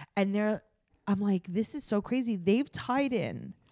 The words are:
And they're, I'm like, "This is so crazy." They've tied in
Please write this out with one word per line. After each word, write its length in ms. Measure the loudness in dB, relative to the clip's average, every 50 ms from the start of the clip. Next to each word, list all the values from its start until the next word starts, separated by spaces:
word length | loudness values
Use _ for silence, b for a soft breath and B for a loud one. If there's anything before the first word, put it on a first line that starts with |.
| B B B
And 180 | 0 0 2 2
they're, 280 | 0 0 0 0 -2 -6 _ _ _ _ _ _ _ _
I'm 140 | -2 0 2
like, 260 | 2 2 2 0 0 -2
"This 260 | -2 -2 -2 -2 -4
is 80 | -8 -4
so 160 | -2 0 0 0
crazy." 320 | 0 0 0 0 0 -2
They've 340 | 0 2 4 4 4 2 0 -6
tied 400 | -8 -4 -2 0 0 2 2 0
in 420 | 0 -2 -2 -4 -8 -10 -12 -14 _ _ _